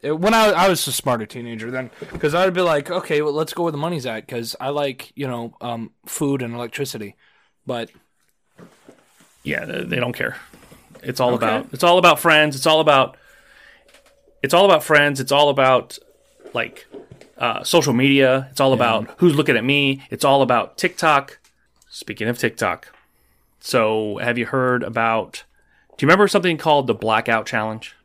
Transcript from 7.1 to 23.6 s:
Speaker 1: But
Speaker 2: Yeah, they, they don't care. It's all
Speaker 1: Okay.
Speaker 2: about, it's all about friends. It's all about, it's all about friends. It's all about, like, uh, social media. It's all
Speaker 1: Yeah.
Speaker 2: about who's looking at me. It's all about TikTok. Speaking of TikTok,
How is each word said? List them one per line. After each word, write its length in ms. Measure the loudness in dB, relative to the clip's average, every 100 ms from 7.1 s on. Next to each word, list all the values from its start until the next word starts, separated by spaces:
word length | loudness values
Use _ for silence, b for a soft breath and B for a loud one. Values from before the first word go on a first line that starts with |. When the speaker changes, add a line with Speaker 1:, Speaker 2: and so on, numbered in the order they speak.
| _ _ _ _ _
Speaker 1:
But 260 | -10 -8 -8 _ _ _ _ _ _ _ -20 _ -20 -20 _ _ _ _
Speaker 2:
Yeah, 200 | -6 -6
they, 200 | -6 -8
they 120 | -6 -4
don't 160 | -4
care. 240 | -4 -6 -8 B B B B B -18
It's 180 | -12 -2
all 140 | 0
Speaker 1:
Okay. 120 | 0 0
Speaker 2:
about, 220 | -2 -6
it's 120 | 0
all 140 | 4 6
about 200 | 6 6
friends. 340 | 4 4 4 2
It's 100 | 2
all 140 | 2
about, 360 | 4 4 4 -2 b b b b b b b _ _ _ _ _
it's 120 | 0
all 100 | 4
about 180 | 6 4
friends. 360 | 4 4 4 0
It's 120 | 0
all 160 | 2 2
about, 500 | 4 4 4 0 -16 _ _ _ _ -12
like, 340 | -8 -8 -10 -20 -20 -20 -20 -20 -6
uh, 240 | -6 -4
social 280 | 0 2 2
media. 560 | 2 2 4 4 2 -2
It's 100 | 0
all 100 | 2
Speaker 1:
Yeah. 40 | 2
Speaker 2:
about 340 | 2 0 -4 2
who's 160 | 2
looking 220 | 4 2 0
at 80 |
me. 380 | 2 0 0 -2 B
It's 140 | -4
all 180 | 2 2
about 360 | 4 2 -2 -4
TikTok. 600 | -6 0 2 2 0 -18 _ _ _ _ _
Speaking 380 | -20 -16 -6 -6
of 100 | -2
TikTok, 540 | -4 -2 -4 -4 -10 _ _ _ _ _ _ _